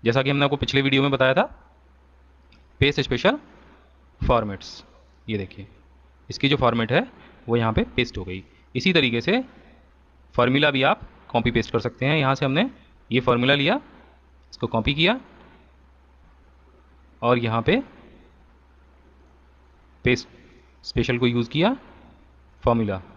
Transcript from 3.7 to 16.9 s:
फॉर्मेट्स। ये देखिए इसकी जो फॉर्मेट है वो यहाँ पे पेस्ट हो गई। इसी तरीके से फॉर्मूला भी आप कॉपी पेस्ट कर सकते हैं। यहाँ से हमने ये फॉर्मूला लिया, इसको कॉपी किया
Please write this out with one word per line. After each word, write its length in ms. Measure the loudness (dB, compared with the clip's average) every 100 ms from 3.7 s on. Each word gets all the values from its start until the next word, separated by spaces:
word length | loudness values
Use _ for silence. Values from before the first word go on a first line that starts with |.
| -20 _ _ _ _ 0
फॉर्मेट्स। 560 | 2 0 -8 -14 -20 -20 -20 _ _ -8
ये 80 | -6
देखिए 300 | -6 -14 -20 -20 _ _ _ _ _
इसकी 200 | -4 0
जो 80 | 2
फॉर्मेट 340 | 2 0 0
है 160 | 0 -2 -12 -20 -20 -4
वो 100 | 0
यहाँ 160 | 0
पे 120 | 0 -2 -2
पेस्ट 220 | -4 -6
हो 60 |
गई। 200 | -10 -12 -14 _ _ -4
इसी 180 | 0
तरीके 280 | 2 2 0
से 220 | 0 -2 -4 -16 -20 -20 _ _ _ _ _ 0
फॉर्मूला 360 | 2 2 2
भी 120 | 2
आप 180 | 0 0 -6 -20 -4
कॉपी 220 | -2 0
पेस्ट 200 | 0 -2
कर 80 | -2
सकते 260 | -4 -4 -2
हैं। 120 | 0
यहाँ 180 | 0 0
से 100 | 0
हमने 240 | 0 -2 -4 -20 _ _
ये 80 | -2
फॉर्मूला 360 | 2 2 2 2
लिया, 260 | 2 -2 -6 -20 -20 _ _ _ _
इसको 160 | -10 -4
कॉपी 260 | -2 -2
किया 260 | 2 2 0 -6 -20 -20 -20 _ _ _ _ _ _ -20 _ -20 _ _ _ _